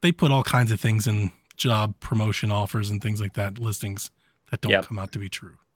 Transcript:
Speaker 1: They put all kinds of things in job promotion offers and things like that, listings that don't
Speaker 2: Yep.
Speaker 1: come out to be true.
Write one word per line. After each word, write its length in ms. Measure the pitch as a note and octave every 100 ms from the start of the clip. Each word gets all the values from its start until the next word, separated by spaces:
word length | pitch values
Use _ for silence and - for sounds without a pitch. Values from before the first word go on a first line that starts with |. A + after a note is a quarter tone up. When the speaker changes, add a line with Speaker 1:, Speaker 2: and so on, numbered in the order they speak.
Speaker 1:
They 100 | F3
put 180 | F3 D#3+
all 140 | C3+
kinds 260 | B2 B2+ A#2+
of 100 | G#2+
things 260 | A#2 A2 G#2+
in 260 | G#2+ G2+ - _ _
job 380 | C3 A2 G#2+ G#2
promotion 520 | - A2+ G#2+ G2+ G#2+
offers 380 | G#2 G2+ A2+ G2+
and 120 | G#2
things 180 | G#2+ G#2+
like 120 | G2
that, 240 | - G2+ G2
listings 520 | A2+ G2+ G#2+ G2+ - _ _ _ _
that 100 | -
don't 120 | -
Speaker 2:
Yep. 140 | G2 -
Speaker 1:
come 120 | G#2
out 120 | G2
to 60 | -
be 100 | G2
true. 260 | - F#2 - _